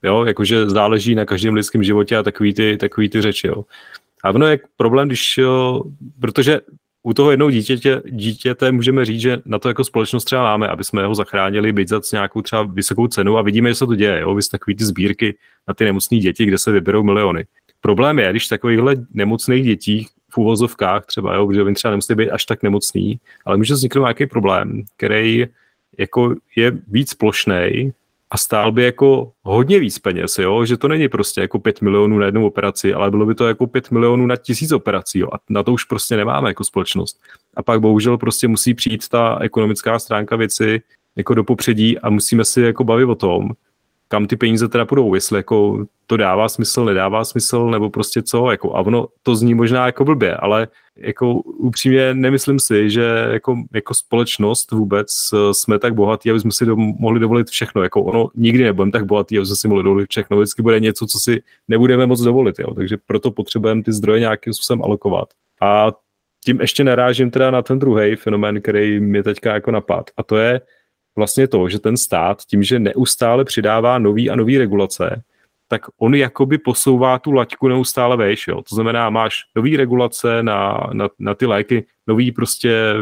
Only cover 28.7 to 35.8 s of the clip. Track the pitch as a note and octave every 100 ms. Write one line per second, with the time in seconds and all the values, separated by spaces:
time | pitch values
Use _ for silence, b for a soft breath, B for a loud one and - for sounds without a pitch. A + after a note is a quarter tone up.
28.7 | A2+ B2 A#2+ C3+ C3 A#2+ _ G2 G#2 C3+
29.7 | G3 B2+ - - F2 E2+ - F#2+ G#2+ A#2
30.7 | A#2+ C#3+ D#3 C#3+ - G2+ - F#2+ G#2+ G#2+
31.7 | G#2 G2+ G2+ G#2 G#2 G2+ G#2 G#2+ G#2 G2+
32.7 | - G2 G2 G2+ G#2 G#2+ A2 A#2 A2 B2
33.7 | B2+ B2+ A#2+ A#2 B2 B2 B2 - A#2 D#3
34.7 | G2+ - F#2+ - F#2+ - - _ G2+ G2+
35.7 | B2